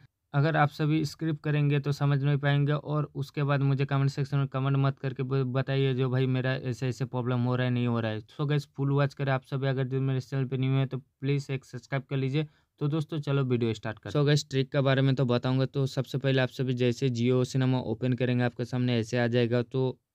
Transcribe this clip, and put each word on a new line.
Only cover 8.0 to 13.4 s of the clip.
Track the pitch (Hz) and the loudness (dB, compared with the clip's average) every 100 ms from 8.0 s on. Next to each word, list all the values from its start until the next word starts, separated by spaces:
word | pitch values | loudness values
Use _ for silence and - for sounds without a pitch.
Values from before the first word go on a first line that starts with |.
रहा | 110 | -2
है। | 107 | -4
So | - - 143 | -8 -6 -2
गाइस, | 147 - | -2 -4
फुल | - 139 | -4 0
वॉच | 139 139 | 2 0
करें। | - 139 | -2 -2
आप | 131 | -2
सभी | - 139 135 | -4 -4 -2
अगर | 131 127 | -2 -2
जो | 135 | -2
मेरे | 135 131 | -2 -2
चैनल | - 135 | -4 -4
पे | 123 131 | -2 -2
न्यू | 131 | 0
है, | 135 135 | 0 0
तो | 131 | -4
प्लीज़ | - _ 135 143 139 | -12 _ -2 -2 -2
एक | 135 | -8
सब्सक्राइब | - 123 - 135 | -8 -16 -8 -6
कर | - 135 | -4 -2
लीजिए। | 131 147 151 _ _ - | 0 0 -2 _ _ -4
तो | 151 | -2
दोस्तों, | 160 151 160 | -2 -2 -4
चलो | 143 139 | -2 0